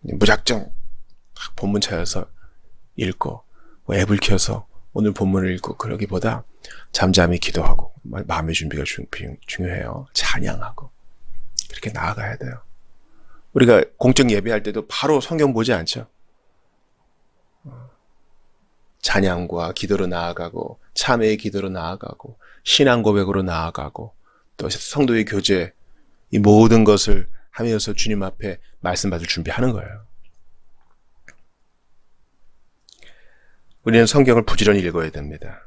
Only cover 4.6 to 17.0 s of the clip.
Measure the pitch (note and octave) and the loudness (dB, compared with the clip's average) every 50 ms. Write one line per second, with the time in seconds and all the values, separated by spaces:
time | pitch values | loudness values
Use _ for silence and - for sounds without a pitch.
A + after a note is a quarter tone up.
4.6 | - - - - - - - F#2+ G#2+ G#2 F#2+ - G2+ F#2+ F#2+ F#2+ F#2+ F#2 F#2 F2+ | -8 -12 -16 -18 -18 -10 -4 -2 -2 -2 0 -2 -2 0 0 0 0 -2 -4 -6
5.6 | - - - - - A2 - - G#2 F#2+ F#2 F#2 - A2+ A2+ - - - - - | -8 -12 -10 -10 -8 -8 -6 -6 -6 -6 -4 -4 -4 -4 -4 -6 -10 -16 -20 -20
6.6 | _ - - - - - - - F#2+ F#2+ F2+ F#2+ F2 E2+ F2 E2+ - - - - | _ -18 -18 -18 -18 -10 -4 -2 0 2 4 4 4 2 2 -2 -2 -2 -2 4
7.6 | - - - - - - - - - - - F#2+ - - - E2 D#2+ D#2+ D#2+ - | 8 8 8 8 8 2 -4 -10 -16 -12 -10 -10 -8 -6 -6 -4 -4 -4 -4 -4
8.6 | D#2+ D2+ D2 D2 C2+ - - - - - - - - C#2+ - - - - - - | -6 -6 -6 -6 -8 -8 -8 -10 -10 -12 -12 -12 -12 -12 -14 -16 -12 -12 -8 -6
9.6 | F#2 F#2 F#2+ - - - - - C3+ _ _ - - - - - - - - - | -6 -6 -6 -6 -8 -8 -10 -12 -14 _ _ -4 0 0 0 0 0 0 -2 -2
10.6 | - - - - - - - _ - - - - - - - - - - - - | -4 -6 -8 -10 -12 -14 -16 _ -20 -20 -20 -14 -8 -4 -2 -2 -2 -2 -4 -6
11.6 | - - - - - A2+ A2 - D#2 E2 - G#2+ G#2+ G#2 A#2 B2 C3+ B2+ B2 A#2+ | -8 -8 -12 -10 -10 -10 -8 -6 -6 -6 -6 -6 -8 -8 -8 -10 -10 -12 -12 -14
12.6 | - - - - - - - - - _ - - - - - - - - - - | -16 -16 -18 -18 -18 -20 -20 -20 -20 _ -20 -20 -18 -18 -18 -18 -20 -6 2 4
13.6 | B2+ A#2+ A#2 G2 - - - _ - B2 B2+ D3 C#3 B2 G#2+ G2+ F#2+ A2+ A2+ G#2 | 6 8 8 6 6 2 -4 _ 2 4 6 6 4 4 4 0 0 -2 -4 -2
14.6 | G#2 G#2+ G#2 A2+ G#2 _ - - - C#3+ D#3 C#3 B2 - E3 D#3+ D3+ C#3 B2 A2+ | -4 -4 -6 -6 -8 _ -8 -6 0 0 0 0 0 -2 -2 0 0 0 0 0
15.6 | A2+ B2 A#2+ F2+ E2 D#2 - A#2+ A2+ _ _ _ - _ _ _ _ _ _ _ | 0 0 0 -2 -2 -6 -8 -8 -12 _ _ _ -20 _ _ _ _ _ _ _
16.6 | _ _ _ _ _ _ _ _ | _ _ _ _ _ _ _ _